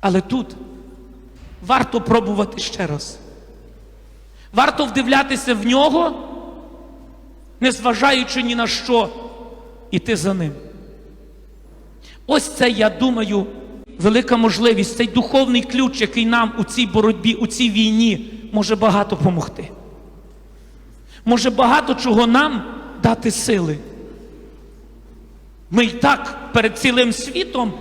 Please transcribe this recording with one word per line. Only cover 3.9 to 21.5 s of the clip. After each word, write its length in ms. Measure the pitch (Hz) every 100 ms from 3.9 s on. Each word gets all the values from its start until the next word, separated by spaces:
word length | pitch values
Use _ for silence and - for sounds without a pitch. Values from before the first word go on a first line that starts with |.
| - - - - - -
Варто 320 | 202 285 -
вдивлятися 720 | 285 220 240 269 269 269 -
в 120 | 226 220
нього, 600 | 254 294 302 339 277 - - - - - - - - - - - - - -
незважаючи 840 | 254 254 247 214 277 262 247 262
ні 120 | 240
на 120 | 240 233
що, 420 | - - 240 190 - - - - - - - -
іти 260 | 190 - 208
за 180 | 175
ним. 180 | 190 160 135 - - - - - - - - - - - - - - - - -
Ось 220 | 294 -
це, 220 | - 247
я 200 | 214 214
думаю, 560 | - 254 233 208 202 190 - - - - -
велика 380 | 180 220 247 240
можливість, 600 | 226 196 233 226 - -
цей 100 | 226
духовний 560 | 240 - 269 262 240
ключ, 380 | 240 247 262 -
який 260 | 208 240 226
нам 260 | 233 220 226
у 60 |
цій 220 | 202 - 233
боротьбі, 480 | 185 214 220 226
у 120 | 220 233
цій 240 | - 240
війні 640 | 202 220 220 233 185 - - -
може 240 | 214 208 214
багато 400 | 220 202 202 196
помогти. 540 | 151 170 - - 175 - - - - - - - - - - - - - - -
Може 260 | - 240 247